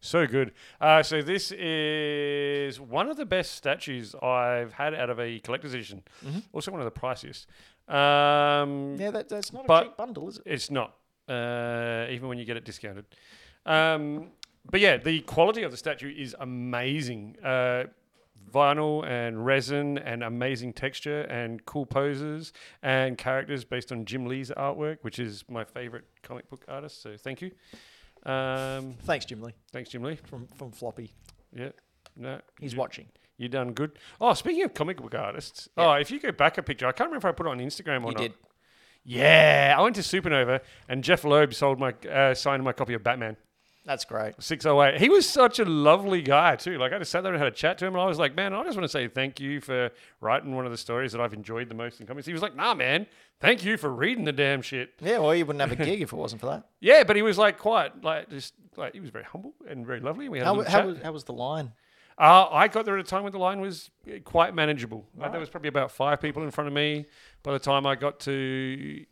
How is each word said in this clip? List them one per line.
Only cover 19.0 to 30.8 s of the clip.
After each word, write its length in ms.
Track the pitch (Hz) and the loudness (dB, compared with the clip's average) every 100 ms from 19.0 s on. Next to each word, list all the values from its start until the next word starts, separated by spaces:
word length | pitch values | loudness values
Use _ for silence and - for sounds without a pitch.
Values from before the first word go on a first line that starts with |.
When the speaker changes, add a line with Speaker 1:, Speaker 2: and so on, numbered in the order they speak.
| 82 | -2
Speaker 1:
and 380 | 123 117 113 | -4 -4 -4
resin 540 | 120 135 120 143 143 143 | 0 0 2 -2 -2 -4
and 260 | - 117 | -6 -6
amazing 480 | 117 117 127 131 123 | -6 -4 -4 -4 -8
texture 500 | 110 135 - 147 147 | -6 -8 -6 -6 -6
and 380 | 147 120 117 117 - | -6 -6 -6 -10 -10
cool 180 | 147 | -8
poses 680 | 135 135 143 139 151 151 160 - - - | -4 -2 0 -2 -6 -10 -12 -20 -20 -10
and 360 | 139 131 131 123 | -2 0 0 -2
characters 460 | - 131 135 143 | -2 -2 -2 -8
based 280 | 120 127 - | -6 -8 -8
on 140 | 123 107 | -10 -8
Jim 180 | 131 120 | -8 -6
Lee's 240 | 131 127 143 | -8 -8 -6
artwork, 420 | 139 - 151 156 | -6 -4 -6 -8
which 160 | 113 - | -12 -8
is 260 | 120 101 - | -10 -10 -12
my 140 | 120 | -12
favorite 400 | 107 - 123 117 - _ | -10 -12 -14 -14 -20 _
comic 260 | - 123 - | -18 -18 -16
book 160 | 131 - | -20 -14
artist. 340 | 135 147 - | -14 -14 -18
So 140 | - 104 | -18 -14
thank 240 | - 131 | -12 -12
you. 80 | 185 - _ - - _ _ _ - | -12 -16 _ -20 -20 _ _ _ -6
Um, 720 | 131 131 131 135 135 131 123 | -4 -4 -4 -6 -8 -10 -14
Speaker 2:
Thanks, 200 | - 151 | -4 -4
Jim 160 | - 117 | -4 -14
Lee. 120 | 117 113 _ | -16 -18 _
Speaker 1:
thanks, 160 | 127 120 | -16 -14
Jim 120 | 123 | -10
Lee. 140 | 127 156 | -10 -10
Speaker 2:
From, 220 | - 131 127 - | -14 -18 -18 -18
from 140 | 135 | -18
Floppy. 400 | 107 | -12